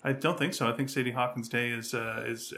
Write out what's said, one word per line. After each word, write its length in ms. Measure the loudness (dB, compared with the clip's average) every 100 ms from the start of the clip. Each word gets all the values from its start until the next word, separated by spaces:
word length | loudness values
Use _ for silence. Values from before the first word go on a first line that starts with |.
I 80 | -2
don't 240 | 2 2 2
think 140 | 0
so. 140 | 2 2
I 40 |
think 160 | 2 0
Sadie 220 | 0 0
Hawkins 360 | 2 0 0 -2
Day 200 | 0 0
is, 240 | -2 -2
uh, 300 | -2 -2 -2 -4
is 280 | -4 -6